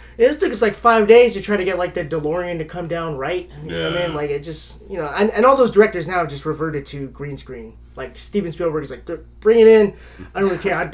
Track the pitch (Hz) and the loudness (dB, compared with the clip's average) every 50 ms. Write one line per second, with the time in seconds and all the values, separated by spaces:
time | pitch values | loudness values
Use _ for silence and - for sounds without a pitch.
0 | - - - - 226 269 302 - 381 - 233 202 233 208 196 - - 233 226 226 | -20 -10 -2 2 2 2 2 0 -2 -2 -2 0 -2 -2 -2 0 2 2 4 4
1 | 208 202 226 240 247 233 196 196 190 202 208 196 185 190 185 175 180 175 - 180 | 6 6 8 8 6 6 2 -4 -4 -4 -2 -2 -2 -2 -2 -4 -4 -4 -6 -6
2 | 165 139 160 156 147 151 165 180 175 175 175 165 156 160 - 175 170 156 170 165 | -6 -6 -6 -4 -4 -4 -4 -4 -4 -6 -6 -8 -8 -10 -10 -10 -8 -8 -6 -6
3 | 165 160 151 131 135 151 180 180 175 - - 143 151 175 170 165 160 160 170 175 | -6 -8 -8 -8 -6 -6 -6 -6 -8 -12 -16 -16 -12 -10 -6 -6 -4 -4 -4 -4
4 | 175 165 156 147 147 147 143 147 147 165 151 - - - - - - - 190 175 | -4 -4 -4 -6 -6 -6 -6 -8 -8 -10 -12 -12 -14 -16 -18 -18 -16 -12 -10 -8
5 | 151 143 139 180 208 220 - 202 233 262 269 277 247 214 - 196 214 208 - 175 | -8 -6 -2 0 0 0 2 2 4 4 6 4 4 4 6 4 4 4 2 -4
6 | 151 165 185 175 165 147 143 139 - 160 147 - 160 160 147 143 139 - 147 143 | -6 -4 -4 -4 -4 -4 -6 -8 -8 -8 -6 -6 -6 -6 -6 -8 -10 -10 -12 -12
7 | 135 127 - - 143 143 139 131 - - 127 117 113 226 220 - - - - 135 | -12 -12 -14 -14 -14 -12 -12 -14 -14 -16 -16 -16 -16 -18 -20 -20 -20 -20 -16 -14
8 | 131 131 - - - - - 208 175 170 151 - 175 165 151 156 139 135 127 - | -14 -14 -14 -14 -12 -6 -4 -4 -4 -4 -6 -6 -4 -4 -4 -4 -8 -8 -12 -14
9 | - - 170 - - - - - - 214 233 233 220 220 220 220 214 202 - - | -12 -12 -12 -12 -14 -18 -10 -2 2 4 6 8 10 10 10 8 6 4 0 -6
10 | - - - - - - - 180 196 196 180 156 - 190 165 165 180 151 | -18 -20 -20 -20 -18 -10 -6 -2 -2 -2 -2 -2 -4 -4 -4 -4 -4 -6